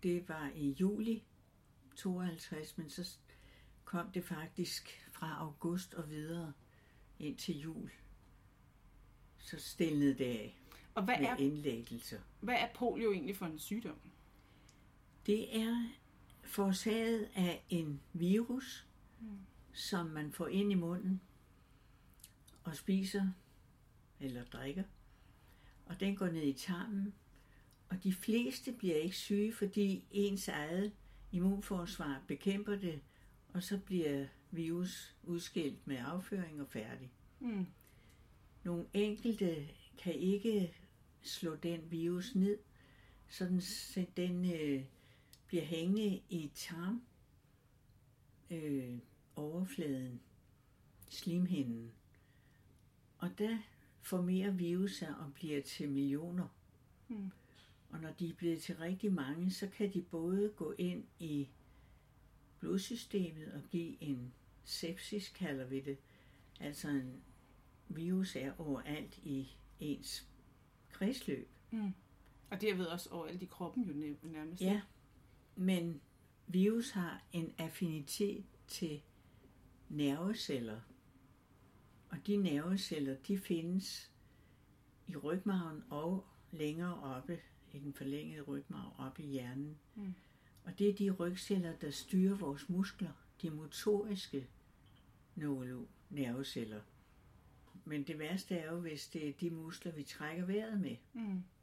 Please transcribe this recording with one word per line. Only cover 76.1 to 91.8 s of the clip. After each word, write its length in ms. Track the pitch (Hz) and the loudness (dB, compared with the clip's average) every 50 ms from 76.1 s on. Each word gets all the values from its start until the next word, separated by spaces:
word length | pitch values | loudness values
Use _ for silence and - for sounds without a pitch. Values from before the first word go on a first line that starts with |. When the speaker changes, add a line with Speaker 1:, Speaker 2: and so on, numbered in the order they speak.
| - - - - - - - | -20 -20 -20 -20 -20 -20 -14
Speaker 1:
virus 440 | - 170 185 190 208 220 233 233 - | 0 4 6 6 6 6 4 0 0
har 320 | - 202 180 165 160 - - - - | 0 0 0 0 -2 -8 -12 -6 -4
en 220 | 175 165 - - - | -2 -2 -2 -2 -4
affinitet 840 | 170 160 - - 190 170 156 156 143 - - - 208 202 - 208 196 - - - - - | -4 -4 -2 -2 0 0 0 -2 -4 -4 -2 0 0 0 0 -2 -8 -12 -16 -20 -16 -12
til 340 | - - - 160 151 147 - - - - - - - - - - - - - - - - - - | -6 -4 -4 -2 -4 -4 -8 -14 -20 -20 -20 -20 -20 -20 -20 -20 -20 -20 -20 -20 -20 -20 -14 -6
nerveceller. 920 | - 147 147 143 139 156 170 190 220 214 - - 147 127 117 113 107 113 117 - - - - - - - - - - - - - - - - - - - - - - - - - | -2 2 4 4 4 2 2 0 0 -2 -2 -2 0 0 0 -2 -6 -8 -10 -14 -20 -20 -20 -20 -20 -20 -20 -20 -20 -20 -20 -20 -20 -20 -20 -20 -20 -20 -20 -20 -20 -20 -16 -12
Og 160 | - 139 - | -12 -8 0
de 100 | - 202 | 2 4
nerveceller, 800 | 208 196 180 143 143 151 175 190 196 190 - - 151 143 135 135 | 4 6 4 4 2 2 2 2 2 2 0 0 0 0 0 0
de 220 | 135 - - 196 196 | -4 0 0 0 0
findes 720 | 190 - 185 165 160 170 180 190 190 - - - - - - - - - - - - - - - - - - - - - - - - - | 2 0 0 0 2 2 0 0 0 -2 -8 -10 -12 -14 -20 -20 -20 -20 -20 -20 -20 -20 -20 -20 -20 -20 -20 -20 -20 -20 -20 -20 -14 -10
i 80 | 180 | -10
rygmarven 640 | 147 - 147 165 190 185 208 190 185 170 165 156 151 - - | -6 -2 0 0 2 2 2 2 2 0 0 -6 -8 -8 -6
og 360 | - 147 151 165 185 190 196 - - - - - | -4 -2 0 0 0 -2 -2 -6 -20 -20 -18 -14
længere 440 | - 156 151 151 151 165 175 180 175 165 | -6 -2 -2 -2 0 0 -2 -2 -2 -4
oppe 380 | 147 135 131 127 135 - 170 - - - - - - - - | -6 -6 -6 -6 -4 -6 -6 -6 -8 -14 -20 -20 -20 -16 -14
i 60 | 143 | -10
den 140 | 143 143 139 | -8 -8 -8
forlængede 480 | - 135 135 139 147 156 160 160 151 143 | -6 -4 -4 -4 -4 -4 -6 -8 -8 -6
rygmarv 520 | 139 139 139 143 - 147 143 127 120 - - | -6 -6 -6 -6 -6 -8 -8 -8 -10 -10 -8
op 200 | 131 131 135 - | -8 -8 -8 -8
i 80 | 156 | -8
hjernen. 520 | 147 139 135 123 123 127 135 143 151 151 147 - - - | -4 -4 -4 -4 -4 -4 -4 -6 -6 -8 -12 -16 -16 -12
Speaker 2:
Mm. 200 | 214 202 190 185 - - - - - - - - - - | -10 -8 -8 -8 -10 -12 -20 -20 -20 -20 -20 -20 -16 -12
Speaker 1:
Og 140 | - 180 - | -12 0 4
det 100 | 202 208 | 6 6
er 60 | 202 | 6
de 160 | 196 202 196 | 6 4 2
rygceller, 640 | 190 185 175 175 180 185 - - 202 190 175 165 165 | 4 2 0 -2 0 -2 0 2 2 2 2 0 -2
der 140 | - | -4